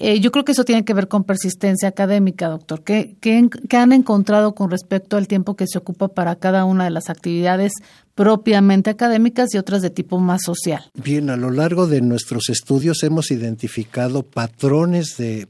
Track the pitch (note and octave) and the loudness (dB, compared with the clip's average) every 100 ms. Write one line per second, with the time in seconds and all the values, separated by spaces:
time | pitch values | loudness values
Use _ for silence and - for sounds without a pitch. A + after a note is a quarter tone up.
0 | G#3+ G#3 A3+ C#4+ C#4 B3+ B3 A3+ G#3 G3+ | 0 2 2 0 0 0 2 0 0 -2
1 | F#3+ G#3 G3 F#3+ F#3 - G3+ F#3 G3 F#3+ | 0 -2 -2 -2 -4 -2 -2 0 -2 -2
2 | G3 G#3 G3 F#3 E3 D#3+ - D#3+ - G#3+ | 0 2 2 0 -6 -6 -8 -10 -2 -2
3 | - - A3+ A3+ A#3+ - - A#3+ B3 C4 | -2 -4 2 4 4 2 0 4 6 6
4 | B3+ G3+ G3 G#3 G#3+ G#3+ F#3+ F#3 - F#3+ | 4 2 4 2 2 0 -4 -4 -4 -6
5 | F#3+ G#3 G3 G3 F#3 G3+ F#3 F3+ F3+ F3 | -2 -2 0 -2 -2 -4 -4 -6 -8 -6
6 | G3 F#3+ E3+ F3 F#3+ F#3+ F#3 F#3+ F3+ E3 | -4 -2 -4 -2 0 2 2 0 0 -4
7 | - E3 F3 E3+ F3+ F#3 G3+ - - _ | -8 -8 -4 -2 0 0 0 -4 -16 _
8 | _ - G3+ A3 A3 G3+ G3 G3 G3+ G#3+ | _ 0 2 2 2 4 4 4 2 0
9 | A#3+ A3 A#3 A#3 A#3+ G3+ F#3+ G3+ F3+ E3+ | 0 2 2 0 -2 -2 -2 -2 -2 -6
10 | C#3+ F3+ F3+ F3+ F3+ F3 F3 C#3+ - - | -4 0 0 0 -4 -6 -4 -6 -10 -10
11 | B2+ D3 C#3+ B2 B2 B2+ E3 F3 F3 C#3+ | -4 -2 -2 -2 -2 0 0 2 2 2
12 | B2 A#2+ - A#2+ - A#2 - C3+ D#3+ D#3 | 2 -2 -4 -6 -4 -4 0 0 0 -2
13 | D#3 D#3+ D#3 B2+ A#2 A2+ A2+ - G#2+ B2+ | 0 -2 -2 -4 -4 -6 -8 -8 -8 -4
14 | B2 C3+ C3 - A#2 - C#3 D3+ E3+ F3 | -4 -4 -6 -8 -8 -4 0 2 2 0
15 | D#3+ - A#2 A2 | -4 -6 -6 -6